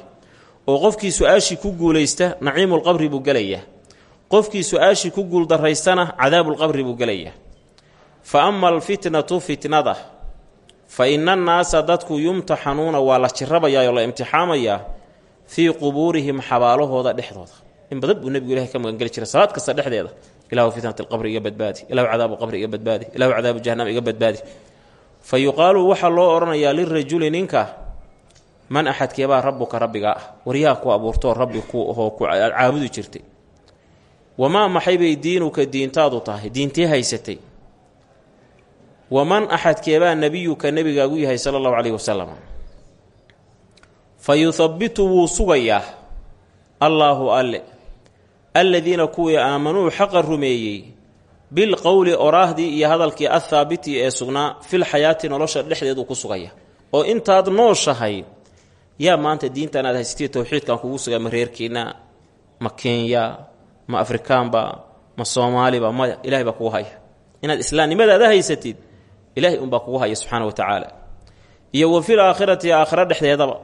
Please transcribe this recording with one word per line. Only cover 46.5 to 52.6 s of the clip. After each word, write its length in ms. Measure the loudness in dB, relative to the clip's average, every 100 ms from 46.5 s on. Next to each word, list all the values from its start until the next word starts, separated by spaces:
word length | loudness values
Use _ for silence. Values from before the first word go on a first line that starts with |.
| _ _ -2
Allaahu, 500 | 2 4 4 2 0
Alle, 320 | 0 0 -4 -10 -20 -20 -20 _ _ _ _ _
alladiina, 520 | 2 4 2 2 0 0
kuwii, 300 | 0 0 2
aamanuu, 540 | 2 0 -2 0 0
xaqa 320 | 0 0 2
rumeeyey, 640 | 0 0 0 -2 -4 -8 -14 -20 _ _ _ _ _
bilqowli, 640 | 0 2 2 4 4 4
oraahdii 640 | 4 4 4 4 2